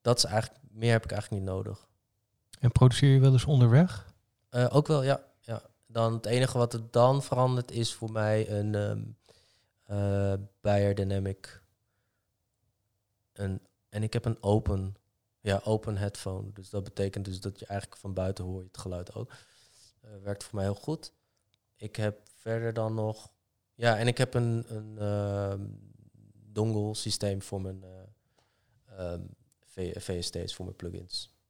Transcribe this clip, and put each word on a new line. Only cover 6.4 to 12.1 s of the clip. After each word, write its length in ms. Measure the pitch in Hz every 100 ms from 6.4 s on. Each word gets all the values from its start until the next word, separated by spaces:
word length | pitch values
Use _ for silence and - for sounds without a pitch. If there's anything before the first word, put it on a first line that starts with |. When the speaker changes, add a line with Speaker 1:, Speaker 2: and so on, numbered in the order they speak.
| 131 123
Speaker 1:
wat 140 | 120
er 160 | 120 113
dan 320 | 120 123 139
verandert 480 | 139 127 127 127 123
is 240 | 113 113
voor 160 | - 113
mij 380 | 110 107 107 110
een, 240 | 104 104
ehm, 280 | 107 104 107 110 113 _ _ _ _ _ _
eh, 500 | _ 101 101 98 98 98 101 _
Beyerdynamic. 1000 | 104 104 101 98 95 98 98 95 - - _ _ _ _ _